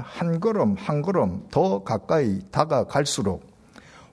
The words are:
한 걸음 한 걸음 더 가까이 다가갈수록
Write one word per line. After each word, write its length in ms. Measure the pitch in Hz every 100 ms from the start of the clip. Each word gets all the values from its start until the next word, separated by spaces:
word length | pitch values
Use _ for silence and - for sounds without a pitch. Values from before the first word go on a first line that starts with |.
한 380 | 123 - 170 165
걸음 340 | 226 208 117
한 260 | 196 - 147
걸음 460 | 151 180 104 85 -
더 320 | 143 185 196
가까이 560 | 196 107 - 165 123 98 -
다가갈수록 960 | 147 156 135 101 139 143 - 101 87 - - - - - - -